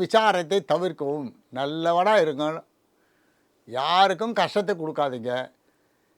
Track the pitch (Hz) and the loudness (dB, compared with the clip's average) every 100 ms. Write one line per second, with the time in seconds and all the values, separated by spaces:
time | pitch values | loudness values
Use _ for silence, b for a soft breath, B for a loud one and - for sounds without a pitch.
0 | 180 220 220 190 160 196 151 156 180 160 | 2 4 4 2 0 -2 0 -2 -2 -4
1 | 139 147 127 - _ 123 143 156 165 170 | -4 -4 -8 -14 _ -8 -6 -2 0 2
2 | 190 214 160 135 151 160 - _ _ _ | 4 4 4 0 -4 -6 -12 _ _ _
3 | _ _ _ _ _ _ - 120 147 175 | _ _ _ _ _ _ -10 -4 2 4
4 | 196 180 226 202 170 208 196 180 156 156 | 4 2 -2 -2 -2 -2 -2 -4 -6 -4
5 | 143 127 117 123 127 _ _ _ _ _ | -4 -4 -4 -6 -6 _ _ _ _ _
6 | _ | _